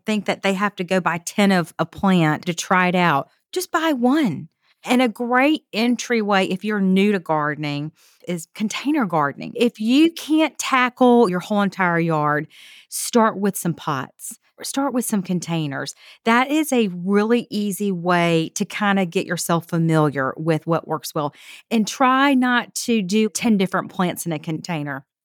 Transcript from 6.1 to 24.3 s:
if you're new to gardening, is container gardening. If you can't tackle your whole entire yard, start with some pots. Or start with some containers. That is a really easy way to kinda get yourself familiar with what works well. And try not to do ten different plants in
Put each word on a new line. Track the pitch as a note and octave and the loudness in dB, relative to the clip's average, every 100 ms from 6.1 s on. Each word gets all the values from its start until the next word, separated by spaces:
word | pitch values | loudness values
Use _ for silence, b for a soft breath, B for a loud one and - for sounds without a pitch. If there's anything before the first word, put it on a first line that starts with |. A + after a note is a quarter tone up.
| A#3 G#3 G3 F#3+ | 0 2 2 2
if | F#3 | -2
you're | G#3+ G#3+ | -4 0
new | F#3+ F#3 G3+ | 2 4 4
to | G3+ | 2
gardening, | E3 D#3 D3 D3 D3+ C#3+ D3+ - b b - | 0 -2 -2 -4 -4 -6 -8 -12 b b -8
is | F3 - | -8 -8
container | - G#3+ - C4 D#4 G#3 | -6 -6 -4 -2 0 0
gardening. | D#3+ C#3+ - - - | 0 -2 -4 -8 0
If | A#3 - | 0 0
you | G#3+ C4 E4 | 0 4 2
can't | E4 - D#4 D#4 - | 0 -2 0 0 -2
tackle | - C4 B3 - B3+ A#3+ A3 | -2 0 0 4 6 6 4
your | F3+ | 2
whole | - G#3 | -2 0
entire | G3+ F#3+ F#3 E3+ | 0 0 0 2
yard, | E3 D#3+ D3 D3 D#3 B B B B | 0 0 0 -2 -4 B B B B
start | - - A#3+ A3 F3+ | -10 -2 2 2 2
with | G3+ - | -2 -2
some | F3 | -4
pots. | D#3+ - C3+ - - - - _ - | -4 -4 -6 -6 -12 -16 -16 _ -16
Or | |
start | - - C#4 | -8 -4 -2
with | B3 | -2
some | A3+ G#3 | -2 -4
containers. | F3+ F3+ D#3+ E3 D3+ C#3 C#3 - B B | -2 -4 -4 -4 -4 -6 -10 -12 B B
That | - A#3 C4 | 0 2 2
is | D4+ D4+ | 0 0
a | B3 G#3+ | 0 0
really | F3+ F3+ G3+ G#3+ A#3+ - | -2 0 0 2 0 0
easy | G#3 G#3 F#3 G3+ | -4 -4 -4 -4
way | F3+ E3+ F3 E3+ E3 D#3+ - | -2 0 2 2 2 0 -4
to | |
kinda | G#3 - G#3 G3 F3+ | -8 -2 0 0 0
get | F#3 | -2
yourself | - E3+ - E3+ E3 | -4 -4 -2 -2 0
familiar | E3+ E3 D#3+ D3+ C#3 C3 - | 0 2 4 2 0 -4 -4
with | D#3+ D#3 E3 | -2 -2 0
what | E3 - | -2 -2
works | D3+ - | -8 -6
well. | E3 D3 B B B B | -4 -6 B B B B
And | A3+ G3+ | -2 0
try | - B3+ C4 C#4 | 0 2 4 4
not | C4+ B3 A#3+ - - - | 4 2 0 -2 -8 0
to | A3+ | 0
do | F3+ G#3+ G#3+ | 2 2 0
ten | - A#3+ G#3 | 0 2 2
different | F#3 F#3 D3 | 2 -2 -6
plants | - F3+ - | -2 -4 -2
in | E3+ | -6